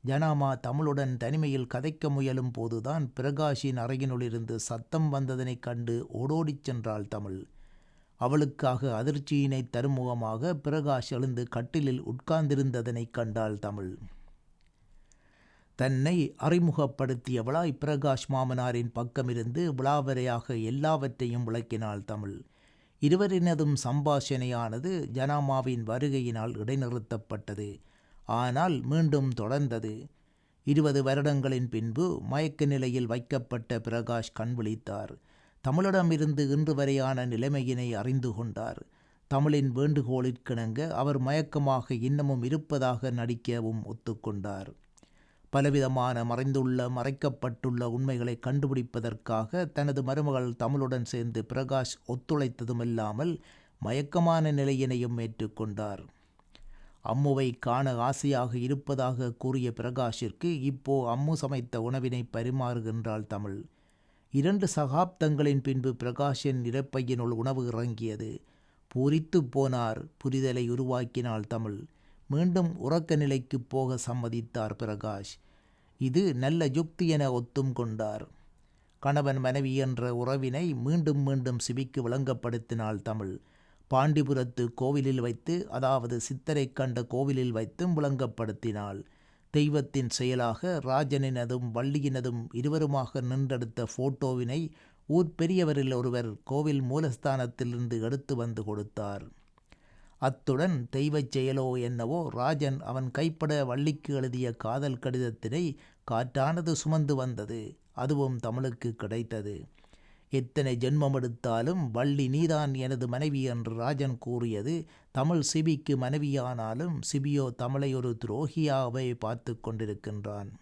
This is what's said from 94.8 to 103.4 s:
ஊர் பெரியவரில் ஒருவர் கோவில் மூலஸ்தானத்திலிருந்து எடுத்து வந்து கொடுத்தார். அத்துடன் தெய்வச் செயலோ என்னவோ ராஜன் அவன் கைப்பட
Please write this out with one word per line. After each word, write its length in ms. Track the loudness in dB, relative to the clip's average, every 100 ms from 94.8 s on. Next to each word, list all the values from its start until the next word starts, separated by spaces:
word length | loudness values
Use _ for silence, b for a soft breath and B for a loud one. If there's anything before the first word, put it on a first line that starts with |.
| B B 2
ஊர் 280 | 2 4 2
பெரியவரில் 520 | 2 4 4 4 2
ஒருவர் 500 | 2 0 0 -2 -6
கோவில் 380 | -2 0 2 2
மூலஸ்தானத்திலிருந்து 1200 | 2 0 0 0 0 0 -2 -2 -4 -2 -2 0
எடுத்து 340 | 0 -2 -2 -2
வந்து 280 | -2 -4
கொடுத்தார். 720 | -4 -4 -6 -6 -6 -6 -12 -20 _ _ b b b b b b
அத்துடன் 720 | -2 0 0 2 2 0 0
தெய்வச் 480 | 0 2 2 0 0
செயலோ 440 | 2 2 0 0
என்னவோ 480 | -2 -2 -2 -2 -2
ராஜன் 520 | -2 0 2 0 0
அவன் 300 | -4 -4 -2
கைப்பட 540 | 0 0 0